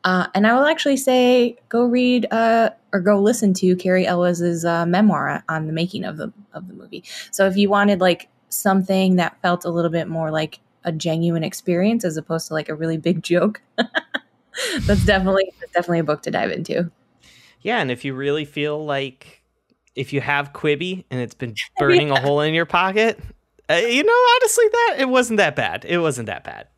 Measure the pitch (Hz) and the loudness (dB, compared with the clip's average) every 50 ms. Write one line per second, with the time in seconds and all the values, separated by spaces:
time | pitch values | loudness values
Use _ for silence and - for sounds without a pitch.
0 | - 185 185 185 175 - - 196 208 220 233 254 285 294 330 - - 285 277 269 | 0 0 0 0 0 0 0 2 2 4 4 4 4 2 2 0 0 0 0 0
1 | - 262 254 254 247 247 254 247 240 240 240 _ _ _ - 233 247 247 240 247 | 2 2 4 4 4 4 4 4 4 2 -2 _ _ _ 0 0 2 2 2 2
2 | 247 247 247 247 214 - - 226 226 226 226 226 226 - - _ _ _ - 196 | 2 2 2 2 0 0 0 0 2 2 4 4 2 0 -2 _ _ _ -4 0
3 | 175 202 208 202 202 214 240 240 220 202 185 190 - 180 180 180 - 185 185 185 | 2 2 2 4 4 2 2 2 2 2 2 2 2 2 2 2 0 0 2 2
4 | 180 - 175 175 175 175 175 175 175 175 170 165 165 170 170 170 170 170 175 190 | 2 2 0 2 2 0 0 0 -2 -2 -2 -2 -2 -2 0 0 0 2 2 4
5 | 214 214 160 143 135 139 143 156 _ - 160 160 156 156 156 160 170 185 - - | 4 4 4 2 -2 -4 -4 -6 _ -6 -6 -6 -6 -6 -4 -4 -4 -4 -6 -8
6 | - - 156 151 - - - - - _ - - 185 180 - - - - - - | -8 -8 -8 -10 -10 -12 -12 -16 -20 _ -18 -18 -18 -16 -18 -20 -20 -18 -18 -18
7 | - - - - - - - - 196 190 185 202 202 196 208 202 202 202 202 175 | -16 -16 -18 -16 -14 -12 -2 0 0 2 2 2 2 2 4 2 4 2 2 4
8 | 185 185 175 175 - _ _ _ _ _ - - - 196 190 196 185 190 190 190 | 2 2 0 0 -6 _ _ _ _ _ -10 -2 0 2 2 2 2 2 0 2
9 | 190 185 185 180 170 - - _ - 180 165 - - 175 165 170 170 170 160 170 | 2 2 2 2 0 -2 -4 _ -2 -2 -2 -2 -4 -4 -4 -2 -2 -2 -2 -4
10 | 160 - 160 160 160 156 156 156 156 156 - - _ _ _ _ _ 175 160 156 | -4 -4 -6 -6 -4 -4 -2 -4 -4 -6 -8 -18 _ _ _ _ _ -8 -6 -4
11 | - 170 160 165 170 170 170 165 160 - - - _ 180 175 175 190 214 233 233 | -4 -2 -2 0 0 0 0 -2 -4 -6 -8 -8 _ -2 -2 0 0 0 0 0
12 | 196 175 156 156 151 - 165 165 - - 160 156 151 - 156 151 165 165 160 160 | -2 -4 -6 -6 -6 -6 -6 -6 -6 -6 -6 -6 -6 -6 -8 -6 -4 -4 -4 -2
13 | 151 165 185 160 - - 170 175 - 214 214 - _ _ _ - 240 - - 311 | -2 -2 -2 -2 -2 -2 0 2 2 0 -2 -6 _ _ _ -4 -4 -2 -4 -8
14 | - _ - - _ _ _ _ _ _ - - 523 466 359 269 - 196 202 190 | -8 _ -12 -14 _ _ _ _ _ _ -12 -8 -8 -6 -6 -4 0 2 2 2
15 | - 208 202 190 185 190 190 196 190 185 _ _ - - - 175 180 175 170 165 | 4 4 2 2 2 2 2 0 0 -2 _ _ -20 -4 -4 -4 -2 0 0 0
16 | 160 147 151 147 - - 156 - - - - - 160 - - - 175 165 _ _ | 0 -2 -4 -4 -4 -6 -4 -2 -4 -4 -4 -6 -6 -4 -4 -4 -4 -4 _ _
17 | _ _ _ _ _ - _ _ _ - _ _ _ 202 240 233 160 127 123 123 | _ _ _ _ _ -20 _ _ _ -20 _ _ _ -4 -2 -2 -2 -2 -4 -6
18 | - 139 135 127 139 143 143 156 151 - _ 147 147 151 147 151 156 151 143 139 | -6 -8 -8 -4 -2 -2 -2 -2 -4 -6 _ -4 -4 -4 -4 -6 -4 -4 -4 -4
19 | 139 135 123 _ - - - _ _ _ _ _ _ _ _ _ _ _ _ - | -4 -6 -10 _ -20 -20 -20 _ _ _ _ _ _ _ _ _ _ _ _ -10
20 | 135 - 143 135 123 - 143 143 143 143 - - - 151 147 143 170 180 185 185 | -8 -4 -4 -4 -2 0 -2 -2 -2 -6 -10 -4 0 0 0 0 -2 -8 -8 -10
21 | - _ 131 127 123 110 - _ 131 123 107 107 - - _ - 147 - 349 349 | -10 _ -8 -8 -8 -8 -10 _ -12 -10 -8 -10 -12 -10 _ 0 2 4 4 4
22 | 147 147 139 135 131 143 143 147 147 156 160 165 170 - - 175 180 190 190 214 | 4 2 0 0 2 2 2 2 2 0 0 0 -2 0 0 0 0 2 2 2
23 | 220 226 208 - - - - _ _ _ _ _ _ - 156 170 208 240 240 269 | 2 2 0 -4 -12 -18 -20 _ _ _ _ _ _ 0 0 0 2 2 2 2
24 | 311 427 466 494 494 494 480 494 508 440 - 494 466 427 466 466 466 466 339 - | 4 4 4 4 6 4 4 4 2 2 4 4 4 4 4 2 0 0 0 0
25 | 269 262 254 254 254 240 226 202 196 156 143 - 117 90 80 110 - - 170 175 | 0 2 2 2 2 2 2 2 2 2 2 -2 -2 -2 -4 -6 -6 -4 -2 0
26 | 165 156 131 120 113 104 92 - _ - - 52 - _ _ | 0 0 -2 -4 -8 -8 -10 -10 _ -16 -16 -16 -20 _ _